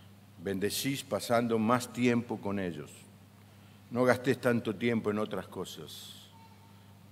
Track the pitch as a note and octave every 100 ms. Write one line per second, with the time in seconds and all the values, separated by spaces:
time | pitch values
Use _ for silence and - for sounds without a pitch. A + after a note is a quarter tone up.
0 | - - - - F2+ G2 G2+ - C3+ C#3
1 | - G2+ - A#2 A#2+ A2+ A2 B2 - A#2
2 | B2 A#2+ A#2 A2 G2+ G2+ F#2 D2+ C#2 -
3 | - - - - - - - - - A#2+
4 | B2 A#2 C#3 A#2+ B2+ A#2+ A2+ F#2 A#2+ A2+
5 | G#2+ G#2 G#2 G2 - G2 F2 - D2 -
6 | - - - - - - - - - -
7 | -